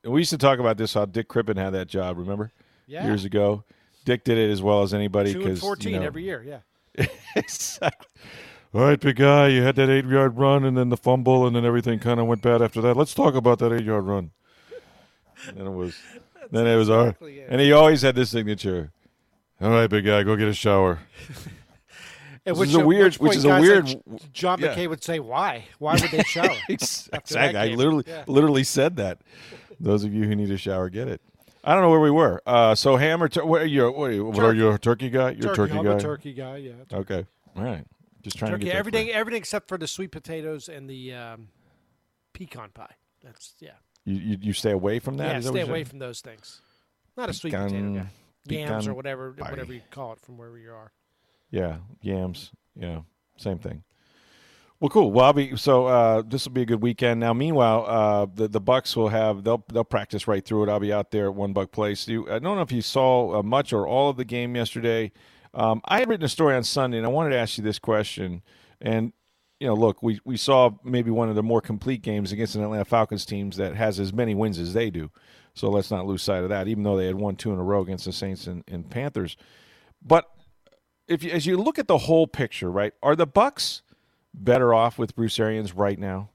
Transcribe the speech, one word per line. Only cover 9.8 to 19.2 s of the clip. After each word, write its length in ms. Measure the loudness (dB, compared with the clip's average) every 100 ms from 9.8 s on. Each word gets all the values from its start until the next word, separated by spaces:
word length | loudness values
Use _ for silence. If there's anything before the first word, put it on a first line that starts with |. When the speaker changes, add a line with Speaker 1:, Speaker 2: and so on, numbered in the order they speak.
| 4
Speaker 1:
eight-yard 460 | 4 4 4 4 4
run 260 | 4 4 2
and 100 | 2
then 140 | 0
the 80 | 0
fumble 480 | 2 2 4 4 4
and 100 | 2
then 100 | 2
everything 340 | 2 0 -2
kinda 260 | 0 0 0
went 160 | 2
bad 200 | 2 4
after 180 | 2 2
that. 160 | 2 2
Let's 160 | 0
talk 220 | 2 2 4
about 240 | 2 4
that 120 | 2
eight-yard 340 | 0 0 -2 0
run." 260 | -4 -4 _ _ _ _ -20 _ _ _ _ _ _ -18
And 100 | -12
it 100 | -10
was, 260 | -8 -8 -10 -20
Speaker 2:
<laughs> 280 | -20 _ _
That's 160 | -6
Speaker 1:
then 140 | 0 4
it 100 | 4
was 120 | 6
our, 200 | 4 4
Speaker 2:
exactly 300 | 0 -16 -20
it. 60 | -4
Speaker 1:
and 100 | 2
he 100 | 8
always 300 | 10 8 8
had 140 | 2 2
this 160 | 0
signature. 600 | 0 -4 -4 -4 -4 -6 _ _ _